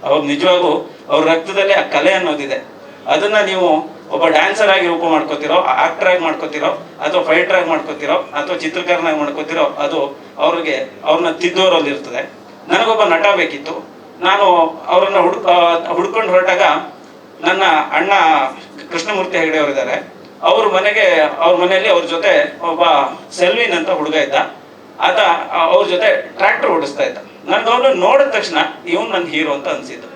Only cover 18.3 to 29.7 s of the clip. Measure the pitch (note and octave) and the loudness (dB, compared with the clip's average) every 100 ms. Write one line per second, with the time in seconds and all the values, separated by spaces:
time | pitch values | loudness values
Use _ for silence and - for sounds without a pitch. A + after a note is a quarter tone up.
18.3 | D3+ C3 - - - - E3+ E3 G3+ F3+ | 2 0 -6 -18 -18 -8 -8 -4 -4 -2
19.3 | F3+ D#3+ D#3 C#3+ C3+ C3 D3+ - - - | -2 0 0 0 -2 -2 -4 -8 -20 -20
20.3 | - D#3 F#3+ G#3+ F#3 G3+ G3+ G3 E3 D3+ | -4 0 2 2 2 0 2 2 4 2
21.3 | - D#3+ F3+ F3+ F#3+ G#3 F3+ E3 E3+ G3+ | 2 2 2 2 2 2 0 0 -2 2
22.3 | - - - E3+ E3 E3+ D#3 - - - | 2 0 -4 -6 0 2 4 0 -6 -14
23.3 | - F3+ G#3+ A#3 F3 D#3+ F3 D3+ D#3 C3+ | -2 0 2 0 -2 -2 -2 -2 -2 0
24.3 | C#3 - - - - - - E3 F#3 G3 | 0 -2 -8 -20 -20 -20 -4 0 2 2
25.3 | E3+ E3 F3 E3 F3+ G#3 F3+ D#3+ C#3 - | 0 -2 -2 2 4 2 2 2 0 -2
26.3 | - F#3+ A#3+ C#4 E3 C#3+ - C#3 - - | -2 0 2 0 0 -2 -2 -4 -4 -14
27.3 | - - G3 A3+ B3 C4 F3+ F#3 C4+ C#4+ | -18 -2 -2 2 2 2 2 2 2 2
28.3 | A3 - D#3+ E3 - F3 F3 A3+ G3 E3+ | 0 -2 -2 -2 -6 -4 -4 -2 -4 -4
29.3 | D3+ D#3 C#3+ E3+ | -4 -2 -4 -4